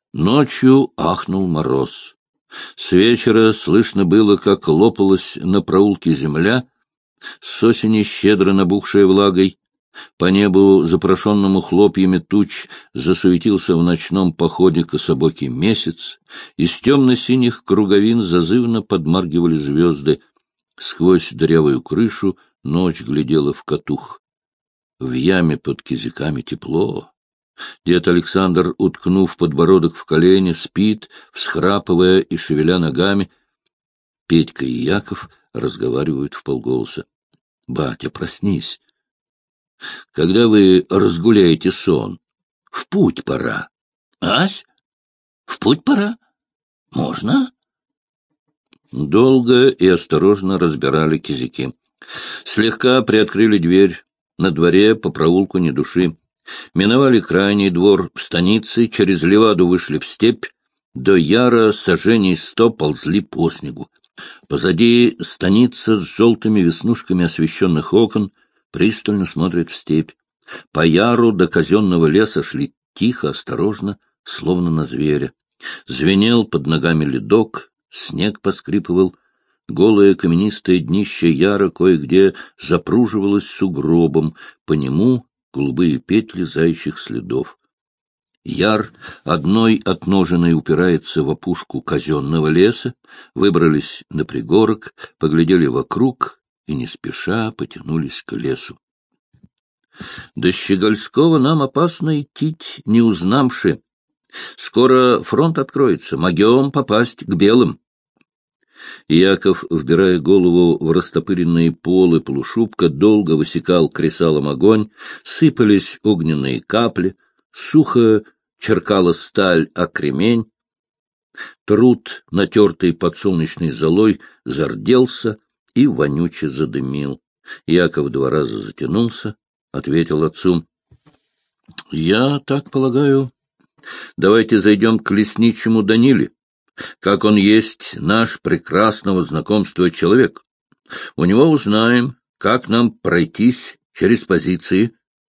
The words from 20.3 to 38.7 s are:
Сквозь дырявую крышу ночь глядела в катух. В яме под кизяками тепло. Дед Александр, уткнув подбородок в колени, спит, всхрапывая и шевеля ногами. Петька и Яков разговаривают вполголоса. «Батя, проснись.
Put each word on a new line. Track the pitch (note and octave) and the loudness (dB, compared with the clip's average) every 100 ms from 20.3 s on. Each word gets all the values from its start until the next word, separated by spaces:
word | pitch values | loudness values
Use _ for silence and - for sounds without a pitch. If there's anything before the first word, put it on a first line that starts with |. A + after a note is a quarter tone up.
| _ _ _ _ _ | _ _ _ _ _
Сквозь | - - E2+ F2+ - | -14 -2 2 2 0
дырявую | - D#2 D#2+ D2+ C2 | -4 0 2 2 0
крышу | - D#2+ A2+ - G2 - _ _ | -4 -2 -2 -2 -6 -6 _ _
ночь | - E2 F#2 D#2+ | -6 -2 -2 -4
глядела | - D2 C2+ D#2 C#2+ | -6 -6 -2 -2 -2
в | C#2 | -6
катух. | - - - C#2+ - - _ _ _ _ _ _ _ _ | -8 -8 -6 -10 -10 -20 _ _ _ _ _ _ _ _
В | C2 | -10
яме | B2+ F#2+ F#2+ E2 C#2 | -4 0 0 0 -2
под | - C#2 | -6 -10
кизяками | - B1+ - - D#2 C#2+ | -8 -8 -8 -8 -8 -8
тепло. | - - - E2 A#2 - - _ _ _ _ _ - - - | -10 -12 -6 -2 -2 -6 -14 _ _ _ _ _ -20 -10 0
Дед | F2 F2 | 0 2
Александр, | F2 - F#2+ F#2+ F2 F2 - | 0 0 -2 0 0 0 0
уткнув | F#2 - F2 F#2+ F2+ - | -4 -2 -2 0 0 -2
подбородок | E2+ C#2+ E2 F#2+ E2 - | -2 0 4 4 2 -4
в | - | -2
колени, | D#2 F2 F#2+ F#2 | 2 4 4 2
спит, | D#2+ - - G#2+ G#2+ - - _ | -4 -6 -2 -2 -2 -8 -20 _
всхрапывая | - - E2+ F2+ G2+ - F2 F#2 F#2 | -12 -8 -2 -2 -2 0 2 4 4
и | - E2 | 0 -6
шевеля | - D2+ D#2 F2+ | -4 -2 0 0
ногами. | D#2+ C2 F#2+ G2+ F#2 _ _ _ _ _ _ _ _ _ - | -2 -2 -2 -2 -4 _ _ _ _ _ _ _ _ _ -2
Петька | E2 - - C2+ | 0 0 -4 -8
и | |
Яков | A#1+ C2 G2 - G2 - _ _ | -6 -4 -4 -6 -14 -16 _ _
разговаривают | - C2+ B1 B1 B1 C#2+ C2+ C#2+ | -10 -10 -6 -6 -4 -4 -4 -8
вполголоса. | - - C2 A1+ B1+ A1 - - _ _ _ _ _ - | -10 -8 -8 -4 -6 -6 -12 -16 _ _ _ _ _ -10
«Батя, | B1+ C#2 A#1 - | -6 -6 -6 -12
проснись. | - - - G2+ F#2 - | -10 -12 -6 -4 -4 -6